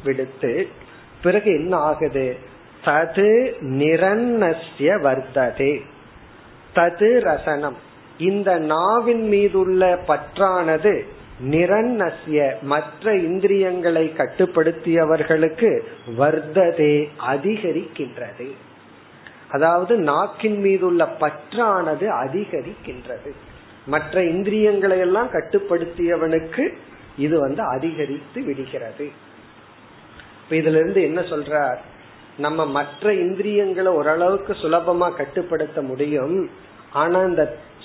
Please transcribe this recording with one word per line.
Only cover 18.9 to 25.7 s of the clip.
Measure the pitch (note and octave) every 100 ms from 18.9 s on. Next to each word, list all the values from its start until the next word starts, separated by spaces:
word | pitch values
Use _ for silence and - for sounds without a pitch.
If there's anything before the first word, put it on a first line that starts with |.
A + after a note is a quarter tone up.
| - - - - - -
அதாவது | C#3 D#3+ F3 F#3 A#3
நாக்கின் | D3+ D3+ G3+ - A3 G#3
மீதுள்ள | G3 F#3+ F3+ E3+ D#3 D#3+
பற்றானது | D3+ - - A3 A3 F#3+ D#3+ D3+ G3+
அதிகரிக்கின்றது. | B2+ C3+ F3+ - D#3 A2+ - - B2+ B2+ A2+ C#3+ - - - - - C3+
மற்ற | D3+ D3 F#3
இந்திரியங்களை | E3+ F3+ G3+ G#3+ G#3 G3 G3 F#3
எல்லாம் | F3+ G#3 A#3+
கட்டுப்படுத்தியவனுக்கு | D#3+ - G3 G3